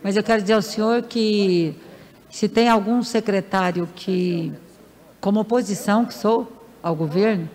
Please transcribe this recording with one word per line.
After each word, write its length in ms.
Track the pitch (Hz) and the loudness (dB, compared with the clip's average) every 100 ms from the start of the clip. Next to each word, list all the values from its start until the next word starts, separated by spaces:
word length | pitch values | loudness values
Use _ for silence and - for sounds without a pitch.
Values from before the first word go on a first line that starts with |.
mas 120 | 196 202 | 0 -2
eu 60 | |
quero 200 | 220 226 | 2 0
dizer 120 | 190 | 2
ao 80 | 220 | 0
senhor 400 | 214 - 220 233 | 0 -2 0 0
que 680 | 240 233 214 208 196 175 165 156 - - - - - | -2 -2 2 2 4 2 0 -4 -16 -20 -20 -20 -20
se 180 | - 214 | -4 -2
tem 220 | 247 233 | 2 4
algum 320 | 226 196 240 | 4 2 -2
secretário 880 | 226 226 214 196 185 190 185 180 170 - | 0 -2 0 -2 -2 -2 -2 -2 -6 -8
que, 580 | - 185 180 170 160 147 - - - - - - | -4 -2 0 -2 -4 -8 -18 -20 -20 -20 -20 -6
como 200 | - 208 | 0 0
oposição 680 | 214 233 196 202 - 208 240 | 2 0 0 -4 0 2 0
que 80 | |
sou 380 | - 208 233 226 - - - | -2 0 0 -2 -12 -20 -10
ao 100 | 170 160 | -6 -2
governo 540 | 160 165 214 202 160 | -2 0 0 0 -4